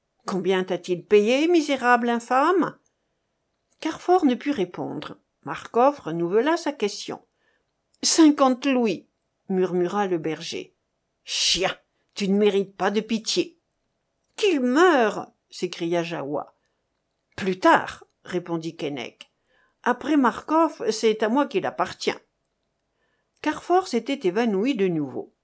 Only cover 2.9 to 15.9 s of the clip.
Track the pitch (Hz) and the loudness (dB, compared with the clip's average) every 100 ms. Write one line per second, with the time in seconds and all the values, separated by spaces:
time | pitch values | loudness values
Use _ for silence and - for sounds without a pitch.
2.9 | _ _ _ _ _ _ _ _ _ 311 | _ _ _ _ _ _ _ _ _ -10
3.9 | - - 359 285 240 294 277 180 - 139 | -6 2 4 4 2 -2 -4 -4 -6 -8
4.9 | 139 - - _ _ - 165 - 226 269 | -8 -12 -16 _ _ -12 -12 -4 2 2
5.9 | 285 160 165 170 208 285 339 311 285 208 | 2 -6 -4 0 2 2 0 -4 -4 -6
6.9 | - - - _ _ _ _ _ _ _ | -6 -10 -14 _ _ _ _ _ _ _
7.9 | _ - - 311 294 269 254 285 254 226 | _ 0 6 6 6 2 2 2 2 2
8.9 | 156 - _ _ _ - 185 180 180 175 | -2 -8 _ _ _ -4 -2 0 0 0
9.9 | 202 196 175 156 156 165 107 - _ _ | -2 -2 -2 -4 -6 -8 -10 -12 _ _
10.9 | _ _ _ - - - 165 185 - _ | _ _ _ -8 -2 0 0 -2 -4 _
11.9 | _ _ - 196 202 208 196 196 - 185 | _ _ -6 0 2 4 2 -2 -2 -2
12.9 | 208 214 220 - 359 339 - _ _ _ | 0 -2 -4 -2 -2 -4 -8 _ _ _
13.9 | _ _ _ _ - 415 294 247 269 370 | _ _ _ _ -2 0 2 2 4 4
14.9 | 285 214 180 - _ _ - 180 - 170 | 4 2 -2 -12 _ _ -8 -8 -6 -2